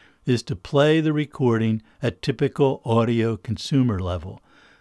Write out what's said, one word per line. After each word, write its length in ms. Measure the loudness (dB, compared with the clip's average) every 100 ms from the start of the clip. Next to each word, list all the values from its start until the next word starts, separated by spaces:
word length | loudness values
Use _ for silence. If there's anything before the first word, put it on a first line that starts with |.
| _ _ -2
is 180 | -2
to 140 | -2 -10
play 420 | -2 2 4 2
the 140 | 0
recording 680 | -2 -4 -2 0 2 0 -2 -6 _
at 180 | -6 -4
typical 600 | -6 -2 -2 0 0 0
audio 540 | 0 2 2 0 0 -2
consumer 600 | -6 -8 0 0 2 0
level. 440 | -4 -6 -8 -16 _ _ _ _